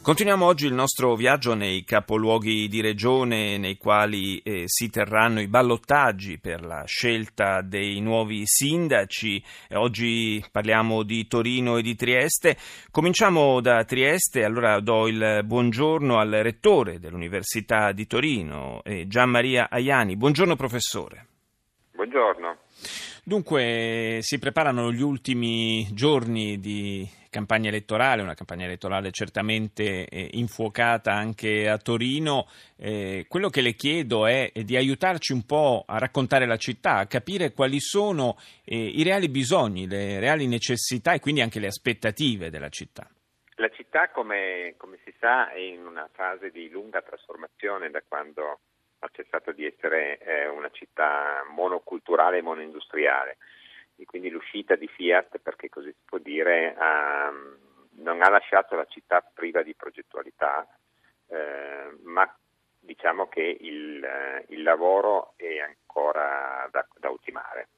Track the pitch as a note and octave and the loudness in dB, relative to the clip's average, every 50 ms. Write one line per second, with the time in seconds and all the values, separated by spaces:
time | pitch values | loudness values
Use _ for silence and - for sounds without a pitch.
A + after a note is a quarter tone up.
0 | - - D#3+ - G#3 G3+ G3 F#3+ F3+ F3 F3+ C#3+ C#3+ C#3+ B2+ B2+ C3+ C3+ - - | 2 2 2 2 4 2 4 6 6 6 6 4 2 0 2 2 0 0 0 2
1 | B2+ B2 A#2 A2 A#2 B2 C#3 C#3+ B2 A#2+ A2+ G#2+ G2+ G2 F#2+ F#2+ F2+ - A2+ G#2+ | 2 2 2 4 4 4 4 4 2 0 0 2 0 0 -2 -2 -2 2 2 2
2 | - - A2 A2 A2 A2 A2 A2+ G#2 A2 A2 G#2+ G#2+ G2+ G2+ A2 G#2+ A2 G#2+ G2+ | 2 2 0 2 4 4 4 4 2 0 0 0 0 -2 -2 0 0 0 0 2
3 | G#2+ B2 C3 C3 B2+ A#2+ A#2 G#2+ G#2+ G#2 G2+ G2 G2+ F#2 G2 - - G#2 G#2 G#2 | 2 4 4 4 2 2 0 0 0 0 -2 -2 -2 -4 -6 -2 2 4 4 4
4 | G#2+ G#2 G#2 G2+ F#2+ G2 F#2+ - _ G#2+ G#2 F2+ F2 F#2+ - - A#2+ G#2+ - A2 | 4 2 0 -2 -2 -4 -4 -4 _ -4 -4 -4 -2 -2 -2 -2 -2 -2 -2 -2
5 | G#2 G2 G#2+ G#2+ A2+ A#2 A2+ G#2+ G#2 G2 G#2+ B2+ B2+ A#2+ A#2 A2+ _ - C#3 D3 | -2 2 4 4 4 4 4 0 -2 4 4 4 6 4 2 0 _ 2 2 4
6 | C#3 A#2+ G#2 F#2+ G2 G2+ D#2+ D2 - G2 E2 E2+ E2+ E2 E2 D2+ D#2 - - - | 4 2 0 -2 -8 -10 -10 -8 -8 -8 -8 -8 -8 -10 -10 -10 -8 -8 -6 -2
7 | - A#2+ A#2 A2 A2 - _ - G#2 G2 F#2+ F#2+ F#2+ F#2+ G2 G2 G2+ G2+ G2+ G2+ | 0 0 0 0 -2 -6 _ 0 0 2 2 0 -2 -2 -4 -2 -2 -2 -2 -2
8 | G#2 A2+ A2+ A2+ A2 G#2+ A2 G#2 G#2 G#2 - - C#3 C#3+ D#3+ F3 E3+ D#3 C3+ G#2 | -2 0 2 0 0 0 -4 -4 0 2 2 2 2 2 2 0 2 4 4 4
9 | G2 G2 - - - A2 G2 G2 - - - - - _ - G2+ A#2 B2 A2+ G2+ | 2 2 -6 -4 -4 -2 -2 -4 -6 -10 -20 -20 -16 _ 0 0 0 0 0 0
10 | A#2+ A#2 A#2 A#2 A2+ A2 G#2+ G#2+ G#2 - _ G#2 G#2+ A2 A2 A2 A2 A2+ A2 A2 | 0 0 2 2 0 0 -2 -2 -6 -4 _ -2 2 4 4 4 4 4 2 0
11 | G#2+ G#2 A2+ A2+ A2 - - A#2+ A2+ A#2+ B2 B2+ B2 A#2+ A#2 A#2 A2+ A#2 A#2 - | 0 -2 -4 -4 -2 0 0 0 2 2 0 0 0 2 0 0 0 -2 -4 -2
12 | B2+ A#2+ B2+ B2+ C#3 D#3+ - - - E3+ - - - - - - - - - - | 0 2 2 2 2 2 0 2 2 2 2 2 -6 -18 -18 -20 -20 -2 0 2
13 | D#3 F3+ F3 - A3 G3 F3 D#3+ D3 C#3 C3 B2+ A#2+ B2 A#2+ A2+ A2 - C3 B2+ | 2 2 4 4 4 4 6 6 6 6 6 4 6 6 4 4 4 2 0 2
14 | C3 C#3+ D#3+ - - - - C3+ G#2+ G#2+ A2+ A#2+ A#2 A2 G#2 G2+ G#2 A2+ A2+ A2+ | 2 2 2 2 0 0 2 2 2 2 2 2 4 4 4 4 4 4 4 4
15 | A2 A2+ A2 A2 A2 A2 G#2+ G#2 G#2 G#2+ A#2+ B2 B2 A#2+ G#2+ A#2+ D3 D#3 D#3+ D#3+ | 4 2 2 2 2 2 2 2 2 2 2 4 4 2 2 2 2 2 2 2
16 | C#3+ C3+ A#2+ A2 G#2+ G#2+ G#2+ G#2+ A2 A#2 A2+ _ - G#3+ G3+ D#3 A#2 F#2 E2+ E2+ | 2 4 4 4 4 4 2 2 2 0 -2 _ 6 6 6 6 4 2 -4 -8
17 | F2 D#2+ F2 F2 E2+ E2+ G2 F#2+ G2+ - - A2+ G2+ - A#2 A2 G#2+ G2+ G2 G2 | -10 -10 -8 -6 -6 -4 -4 -4 -4 -4 -6 -6 0 2 4 4 4 4 0 -2
18 | A2 - - A2+ C3+ D#3 C#3 G#2+ E2+ D2 D2 D2 C2+ C2+ A#1 - - - G#2 F2+ | -6 -2 0 0 0 0 0 -2 -4 -6 -8 -8 -8 -10 -10 -12 -8 -8 -8 -6
19 | E2 F#2+ G#2 A#2+ B2+ B2+ A#2+ A#2+ A#2+ C3 B2+ B2 A#2 - - B2 B2+ C#3 C#3 B2+ | -6 0 4 4 4 6 6 4 4 4 4 2 2 2 0 -2 2 4 4 4
20 | A2+ G2 F#2 G2+ A#2+ C#3+ D3+ C#3+ G3 F3 E3 - - B2 A#2 A#2+ - - - G#2 | 2 2 0 2 2 4 4 4 4 2 2 0 -2 -4 -2 -4 -4 -4 -4 -6
21 | D#2+ - - - - _ _ _ _ _ _ _ _ _ _ _ _ _ _ - | -8 -10 -14 -20 -20 _ _ _ _ _ _ _ _ _ _ _ _ _ _ -8
22 | G2+ A#2+ C3+ C3+ A#2 G#2 F#2 F#2 F2 E2+ E2+ _ _ _ _ - - - - - | -6 -2 0 2 2 2 0 -2 -6 -8 -8 _ _ _ _ -16 -14 -12 -12 -12
23 | - - - - _ - G3 G#3 E3+ - D#3+ C#3 A#2+ A#2 A#2 A2+ A2+ A2+ A2+ A#2 | -12 -14 -16 -16 _ -2 -2 -2 0 0 0 0 2 2 0 -2 -2 -2 -2 -2
24 | A2+ A2 A2+ A2+ A2+ - D3 B2+ - C#3 - D#3+ D#3 C#3+ B2+ A#2+ A#2+ A#2 A#2+ A#2 | -2 -2 -4 -4 -4 -4 -6 -4 -4 -2 0 2 0 2 2 0 0 0 0 0
25 | C#3 D3 C#3 B2+ _ C3 B2+ A#2+ A#2+ A#2 A2+ A2+ A2+ A2+ A2 A2 G#2+ G2 G2+ G2+ | 0 -2 -2 -4 _ -4 -2 -2 0 -2 0 0 0 0 0 0 -2 -4 -4 2
26 | B2+ D3+ D3+ C3 A#2 A#2 A#2 A2 G#2+ G#2 G#2 G2+ F#2+ G#2 G#2 G#2 G2+ G2+ G2 F#2+ | 2 4 4 4 2 0 -2 -2 -2 -4 -4 -6 -6 -6 -6 -6 -6 -6 -6 -8
27 | F#2+ F#2 - - _ _ - A2 G#2 - A2+ A2 A2 G#2+ G#2 G#2+ G2+ - G#2+ A2 | -8 -12 -14 -20 _ _ -8 -8 -2 0 0 0 2 0 -2 -4 -4 -2 0 2
28 | B2 C3+ B2+ G#2+ G2 F2+ D#2 - F2+ - F2 F2 F#2 F2+ F2+ F#2 - F#2+ F#2+ F#2+ | 4 4 4 2 0 -4 -8 -12 -12 -12 -10 -8 -8 -8 -8 -8 -4 -2 -2 -2
29 | G2 F#2+ - - G#2+ - _ G#2 G2+ G#2+ A2 A2 A2 G#2 _ - G#2+ G2+ G2 F#2 | -2 -4 -6 -6 -8 -4 _ -4 -2 0 0 -2 -2 -4 _ -4 -4 -2 -2 -4
30 | F2 - - F2+ F2+ - - A#2 A#2+ G#2+ - - A2+ G#2+ - - A#2 A#2+ A#2 A2 | -8 -8 -10 -10 -10 -8 -6 -4 -6 -4 -4 -6 -6 -6 0 0 2 2 2 2
31 | _ A2 G2+ G#2 G#2+ A2 A2 - - G#2+ G#2+ G#2+ G#2+ G#2 G#2+ G#2+ _ - A#2 A2 | _ 0 0 0 -2 -4 -6 -4 -2 0 0 2 2 0 0 0 _ -2 -2 0
32 | A#2+ B2+ C3+ D3+ D#3+ D3+ C#3+ C3 - - - - - _ _ - - G#2+ G#2+ G#2 | 0 -2 -2 -2 0 0 0 -2 -2 -4 -16 -20 -20 _ _ -12 -8 -6 -6 -4
33 | G2 F#2+ F#2+ F#2+ - _ - F3+ G3+ F#3 - C#3+ B2+ A#2+ A2+ - - C#3+ D#3 E3+ | -6 -6 -6 -8 -8 _ -4 -2 -2 0 0 2 2 2 0 0 -2 -2 0 0
34 | D3+ A2 A#2+ G#2+ G#2+ A2 B2 C3+ B2+ - _ A2+ A2 G2+ B2 B2+ C3+ C3+ C3+ - | 0 0 2 4 4 4 4 2 0 -2 _ -8 -4 0 2 2 2 2 0 2
35 | F3+ F#3 F3+ D#3+ - - C#3 B2 G#2+ - D3 D3+ D3+ C#3 B2 G#2+ - - G#2 A2 | 0 0 0 0 -2 -2 -2 -2 0 0 2 4 4 4 4 2 -2 -4 -4 -2
36 | B2+ B2+ - C#3+ C3 A#2+ C#3+ C3+ B2+ A#2+ A2+ A2+ - - A#2+ _ - F#3 C3+ G2+ | -2 0 0 -2 0 4 4 2 4 2 0 -2 -2 -8 -8 _ 0 2 2 2
37 | G2 - - B2+ - - G3 F#3+ F3 - - - C3+ C3+ C#3 C#3+ - - - G3+ | 0 0 -4 -4 -4 -4 -4 -2 -2 -2 0 0 0 0 0 -2 -4 0 0 0
38 | G#3 G#3 F#3 D3+ C3 A#2+ G#2 - - - - _ _ - A2+ A2+ A2+ G#2 - D3 | 0 0 0 0 0 -2 -2 -4 -14 -20 -20 _ _ -8 -6 -4 -4 -2 0 0
39 | D#3 F3+ F#3+ G3+ F#3 D#3 B2+ C#3 C3 A#2+ F#3 F3 C3 A2 F#2+ F#2 F#2+ F#2 G2 G2+ | 2 2 2 2 0 0 0 -2 0 2 2 2 2 2 -2 -4 -6 -4 -4 -4
40 | G2+ G2 G2+ G2 G#2+ C3+ D#3 D#3 C#3 B2 A#2+ A#2 - - B2 A2+ - - B2+ A#2+ | -4 -4 -4 0 0 2 2 2 2 0 0 -2 0 -2 -2 -2 -2 -4 -4 -2
41 | - E3 F3 C#3+ - D3 D3+ C#3+ A#2 A2+ - A2 G2+ G2 G2 - _ C3 A2+ - | 0 0 0 2 0 0 2 2 0 0 -2 -4 -6 -6 -6 -4 _ -2 -2 0
42 | - A2 G#2 - D#3+ C3+ A2+ G2 F2 E2 D#2 D2+ C#2+ D2 - - D#2 - _ - | -2 -4 -2 0 -2 -2 -2 -2 -8 -10 -10 -10 -12 -10 -12 -14 -16 -16 _ -20
43 | - _ _ _ _ _ _ _ _ _ _ - A2 G#2+ - - - _ - D#3 | -20 _ _ _ _ _ _ _ _ _ _ -4 -4 -4 -4 -10 -16 _ 0 0
44 | E3+ - - C3+ A#2 G#2+ G#2 G2 F#2+ F#2+ F#2 F2+ F2 E2+ E2 _ - F#2+ F#2+ - | 0 0 -2 -8 -6 -4 -4 -4 -4 -4 -6 -6 -8 -10 -14 _ -20 -20 -20 -20
45 | _ - _ _ - A#2 B2 B2+ A#2 - - F#2 F#2 F#2 F2 F2 F2 F2 E2+ E2 | _ -20 _ _ 0 2 2 2 2 -2 -4 -10 -10 -12 -12 -14 -16 -16 -14 -14
46 | D2+ D#2 _ - F#2 F#2 F#2+ F#2 G2 F#2+ E2 F2 E2+ D#2 E2 F#2+ G#2 A2 F#2+ F2 | -14 -14 _ -6 -6 -6 -6 -8 -12 -14 _ -14 -18 -14 -14 -14 -14 -8 -8 -8
47 | - - - - _ - D#2 D#2 E2 D2+ _ _ - G2+ G2+ F#2+ F2 D#2 D2 D2+ | -8 -8 -20 -20 _ -20 -18 -18 -18 -20 _ _ -8 -6 -6 -6 -8 -8 -10 -10
48 | _ _ D2+ D2 D2+ D2+ D2+ D2+ D2+ D2+ D2 _ _ _ _ _ _ _ _ _ | _ _ -10 -10 -10 -10 -10 -8 -8 -8 -10 _ _ _ _ _ _ _ _ _
49 | - D2 _ - - _ - D#2+ _ - D#2 D2 D2+ D2+ - _ - D#2 D#2+ D#2+ | -16 -14 _ -16 -12 _ -8 -8 _ -8 -10 -8 -10 -12 -10 _ -4 -2 -2 -2
50 | D2+ C#2+ D2 - - E2+ E2 D2 C#2+ D2 D2 D2 D2 D2 _ - - _ _ - | -2 -4 -8 -10 -6 -6 -4 -4 -4 -4 -6 -8 -10 -12 _ -16 -20 _ _ -2
51 | D#2 D2+ D2 D2 D2 C#2+ D2 C#2 C#2+ D2 D2+ D#2+ F2+ F#2 F2+ E2 _ - F#2 D#2+ | 0 0 0 -2 -2 -4 -4 -6 -8 -10 -6 -4 -2 -2 -2 -6 _ -10 -14 -12
52 | _ - E2+ D#2+ D#2+ F2+ F#2 F2+ E2 E2 E2 D#2 D#2 D#2 D#2 D2+ - _ - D#2 | _ 0 2 4 4 4 2 0 -4 -4 -8 -8 -10 -14 -14 -16 -16 _ -4 0
53 | D2 C#2+ C2+ C2+ C2 C2+ C2 _ - - - - - - - - - _ _ _ | 0 0 0 0 -2 -6 -12 _ -20 -20 -20 -20 -20 -20 -20 -20 -20 _ _ _
54 | - - - F2+ F2+ F2+ E2 E2 - - - G#2 G2+ - F#2+ - D#2+ D#2 - - | -20 -16 -14 -10 -10 -10 -10 -10 -14 -12 -12 -12 0 0 0 0 0 -16 -12 -6
55 | F2+ F2 F2 F#2 - _ - - _ D#2+ - - - - - D2+ C#2+ D2 - _ | 0 2 2 2 2 _ -16 -10 _ -10 -12 -10 -16 -16 -16 -14 -16 -16 -18 _
56 | _ _ - F2+ - - D2 D#2 D#2+ F2 E2+ E2 D#2+ D#2 - - E2 D#2+ D#2 D2+ | _ _ -12 -12 -10 -8 -4 -2 2 2 2 2 0 -2 -2 -2 0 0 0 0
57 | D2 D2 D2 C#2+ C#2+ C#2+ C#2+ C#2+ C#2 C#2 C#2 C#2 C#2 C#2 _ _ _ _ _ - | 0 -2 -2 -2 -4 -6 -6 -10 -18 -20 -20 _ _ _ _ _ _ _ _ -10
58 | D#2+ E2+ E2+ E2+ F2+ F#2+ G2+ G2+ - - G2+ G2 - - G2 E2 D2+ _ - D#2+ | -6 -6 2 4 6 8 8 6 4 6 4 4 4 4 -4 -4 -4 _ -12 -20
59 | _ _ F2 F2 _ _ _ - E2+ E2+ E2 F2 D#2+ D#2 D#2 _ - - _ - | _ _ 0 0 _ _ _ -8 -8 -2 -2 -2 -2 -2 -12 _ -16 -16 _ -16
60 | - _ - C#2+ C#2 - _ _ D#2 C#2+ C#2 D2+ E2 _ _ _ _ _ _ _ | -20 _ -14 -14 -14 -14 _ _ -2 -2 -2 -4 -6 _ _ _ _ _ _ _
61 | _ _ _ _ _ _ E2+ D#2+ D2+ D2 C#2+ C#2+ C#2+ C#2+ C#2+ C#2+ C#2 C#2+ D2+ C#2+ | _ _ _ _ _ _ -10 -8 -8 -8 -10 -10 -12 -12 -12 -14 -14 -16 -18 -20
62 | D2 F2 E2+ F2+ F#2+ - - _ _ _ _ _ _ _ _ _ _ - - _ | -18 -4 0 0 0 0 -2 _ _ _ _ _ _ _ _ _ _ -20 -18 _
63 | - E2+ E2 F#2+ F#2+ - - E2+ D#2+ E2+ E2+ - D#2 E2 D2+ D2+ D2+ D#2 D2+ C#2 | -2 -2 -2 -2 -6 -4 -4 -4 -2 -2 -4 -8 -12 -14 -14 -12 -12 -12 -12 -12
64 | C2+ C2+ C2+ C2+ C2+ C2+ C2+ C2+ - _ D#2+ D#2 D#2 E2 E2 D#2 F2 F2+ F#2+ G2 | -10 -10 -8 -8 -8 -8 -10 -12 -12 _ -14 -4 0 2 2 4 4 2 4 4
65 | G2+ G#2 G2+ F#2+ - - _ _ F2 E2+ D#2+ D2+ D2 D2+ D2 _ _ _ - D2 | 2 2 0 0 -2 -6 _ _ -10 -10 -8 -8 -10 -10 -14 _ _ _ -4 -2
66 | D2 D2 D2+ D#2 D2 C#2+ C#2 C#2 C#2 C2+ C2+ C2 C2 C2+ - C2+ - _ _ _ | -2 0 0 -2 -2 -4 -4 -6 -6 -8 -8 -8 -10 -4 -4 -6 -6 _ _ _
67 | - C#2 C2 B1+ _ - - C2 - - A#1+ B1 A#1+ _ _ | -8 -8 -8 -8 _ -16 -14 -14 -16 -14 -14 -14 -16 _ _